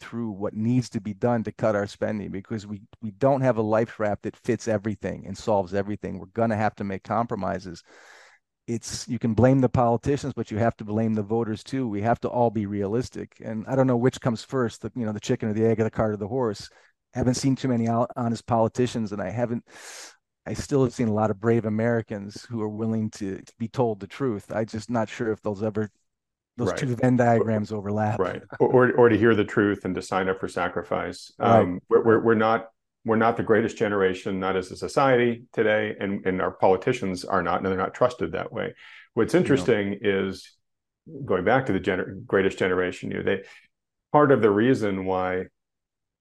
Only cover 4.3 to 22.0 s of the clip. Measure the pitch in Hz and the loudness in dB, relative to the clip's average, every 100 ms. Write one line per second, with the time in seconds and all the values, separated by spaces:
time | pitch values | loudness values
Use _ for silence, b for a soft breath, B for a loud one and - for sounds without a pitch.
4.3 | - - 110 - 107 110 98 95 82 - | -10 -4 -2 0 -2 -2 -6 -6 -8 -12
5.3 | 98 - 101 87 98 98 104 92 92 87 | -8 0 0 0 -2 -4 -6 -8 -10 -8
6.3 | - 113 107 107 - 101 95 - 107 120 | -2 0 0 -2 -2 -8 -8 -4 -4 -2
7.3 | 107 92 92 95 82 _ B B B B | -4 -4 -6 -8 -16 _ B B B B
8.3 | B _ _ - 117 - 117 - 117 117 | B _ _ -8 -6 -6 -12 -6 -4 0
9.3 | 104 127 135 123 139 120 117 139 143 143 | 4 6 6 4 4 4 2 0 -2 -2
10.3 | 120 113 104 117 - 107 107 113 110 101 | -6 -6 0 0 0 -4 -2 0 0 0
11.3 | 113 110 107 - 135 123 101 110 120 127 | -2 -2 -6 -6 -4 -4 -2 0 0 -2
12.3 | 123 117 107 101 101 98 117 131 90 104 | 0 0 0 -4 -2 -2 -2 -4 -10 -14
13.3 | _ - 110 104 131 131 120 120 - 135 | _ -10 -8 -4 2 2 4 2 0 -4
14.3 | 110 - 135 117 - 110 127 110 104 - | -4 -6 -2 -2 -4 -10 -6 -6 -6 -4
15.3 | 123 113 107 113 110 110 - 110 107 101 | -2 -2 2 2 2 0 0 -2 -2 -4
16.3 | 131 120 101 - b b _ _ 120 123 | -2 -2 -4 -12 b b _ _ -2 0
17.3 | 123 135 131 131 117 117 117 123 - 117 | 0 0 0 0 0 0 0 -2 -2 -4
18.3 | 113 - 117 110 - 123 120 107 101 95 | -4 0 2 2 2 0 0 -6 -6 -6
19.3 | 110 120 117 - B B B B B _ | -4 -4 -4 -8 B B B B B _
20.3 | _ - 104 - 143 131 - 117 104 110 | _ -12 -10 -2 2 2 0 -2 2 0
21.3 | 98 113 117 107 107 117 117 | 0 2 2 2 0 0 0